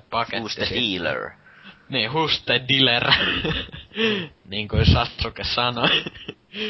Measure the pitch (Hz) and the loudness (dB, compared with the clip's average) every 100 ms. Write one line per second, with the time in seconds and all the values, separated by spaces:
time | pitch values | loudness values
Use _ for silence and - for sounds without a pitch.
0 | - 113 113 101 107 - 101 104 117 92 | -4 -4 -2 -4 -6 -4 -2 0 -2 0
1 | 80 67 50 - - - - - - 127 | -2 -4 -6 -12 -20 -20 -20 -20 -6 -2
2 | 110 151 151 - - 123 127 139 131 120 | 0 0 0 -2 2 0 2 4 4 4
3 | 120 - - - 156 - - - - 208 | 2 2 0 -2 -2 -4 -6 -14 -12 -2
4 | 220 202 160 _ - 98 104 110 - 127 | 0 0 -4 _ -10 -8 -2 4 6 6
5 | 117 - 113 - - - 123 120 143 - | 2 -4 -8 -6 -4 0 0 2 2 0
6 | - - - - _ 202 214 | -2 -12 -16 -16 _ -10 -8